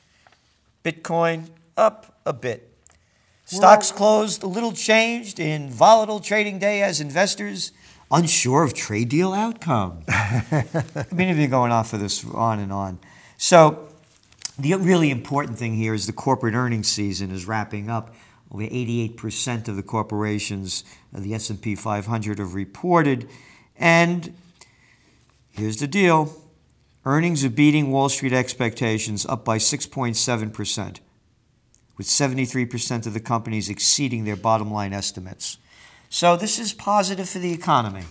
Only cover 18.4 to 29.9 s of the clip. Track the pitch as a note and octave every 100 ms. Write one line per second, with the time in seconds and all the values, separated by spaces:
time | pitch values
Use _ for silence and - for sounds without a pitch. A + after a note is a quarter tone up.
18.4 | - G2+ A2 B2 A#2+ A#2 A2+ A#2 A2+ -
19.4 | - A#2 A2+ G2 F#2+ A2+ G#2+ G#2+ G#2+ G#2
20.4 | - G2+ F#2+ - - - _ G2 G2 A2
21.4 | - G2+ A2 G2 A2+ G#2 G2 A#2 G#2 G#2
22.4 | F#2+ F#2 F#2+ - F3+ F3 D3 B2+ A2 -
23.4 | - - _ - E3+ E3+ E3+ F3 D#3+ -
24.4 | - _ - _ _ _ _ _ _ _
25.4 | _ - G#2+ A2 C#3+ G3 F#3 D#3+ D3+ -
26.4 | - _ _ _ _ _ - D3 E3+ D#3
27.4 | C3+ A2+ D3 D3+ C#3+ C3+ C#3 - C3+ B2+
28.4 | B2+ - A#2 A2+ A#2 A2 A2 G#2 - A2+
29.4 | A2+ A2 - C#3+ -